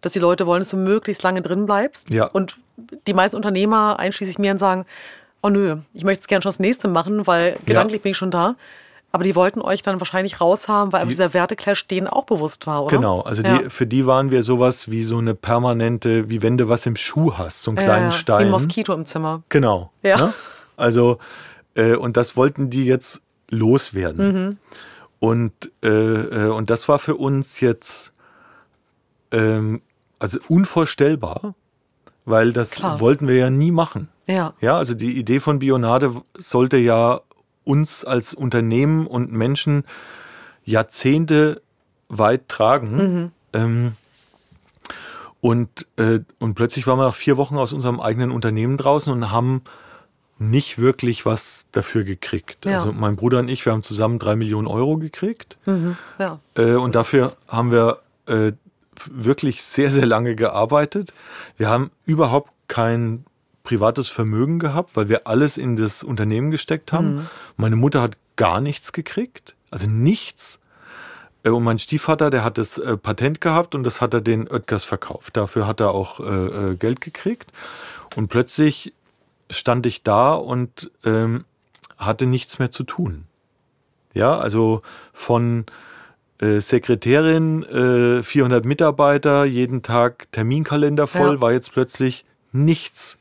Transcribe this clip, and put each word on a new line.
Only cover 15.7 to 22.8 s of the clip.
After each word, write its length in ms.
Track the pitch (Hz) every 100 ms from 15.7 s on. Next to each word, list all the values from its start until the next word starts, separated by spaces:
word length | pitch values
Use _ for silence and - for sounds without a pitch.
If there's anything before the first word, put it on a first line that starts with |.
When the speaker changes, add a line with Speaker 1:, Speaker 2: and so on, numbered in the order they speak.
| 117 113 117 117 113 110
Speaker 2:
wie 140 | 113
wenn 160 | 113 123
du 100 | 113
was 160 | 117
im 100 | -
Schuh 380 | 113 - 151 160 -
hast, 240 | 85 -
so 80 | -
einen 80 | 113
Speaker 1:
Ja, 60 |
Speaker 2:
kleinen 180 | 196 -
Speaker 1:
ja, 60 | -
wie 40 |
ein 40 | 170
Speaker 2:
Stein. 320 | 165 208 202
Speaker 1:
Moskito 420 | 190 151 175 208
im 140 | 165 160
Zimmer. 360 | 160 156 160 -
Speaker 2:
Genau, 420 | 151 120 98 87 _
Speaker 1:
Ja. 140 | 196 151
Speaker 2:
ne? 160 | 170 - - - - -
Also, 420 | 120 117 120 120 - - - - _
äh, 200 | - 113 117
und 220 | 123 117
das 180 | 120 -
wollten 320 | 135 143 139
die 160 | 123